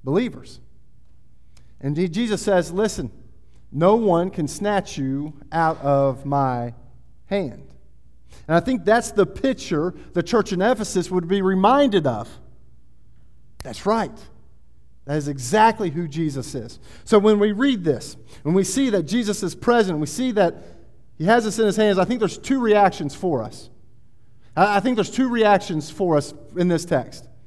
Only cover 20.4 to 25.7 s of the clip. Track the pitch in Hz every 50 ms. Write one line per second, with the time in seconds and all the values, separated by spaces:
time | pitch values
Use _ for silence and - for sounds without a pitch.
20.4 | 190 170 165 - - - - - - - - - - - - - 156 185 226 240
21.4 | 220 214 - - 220 208 185 208 214 208 196 185 180 180 247 233 220 180 - -
22.4 | - - 277 269 240 220 208 208 202 185 - - 165 139 - - - 180 151 120
23.4 | 110 107 - - - - - - - - - - - - - - - - - -
24.4 | - - - 156 185 208 208 202 190 254 254 220 185 - - - 262 254 240 233
25.4 | 220 208 208 190 208 -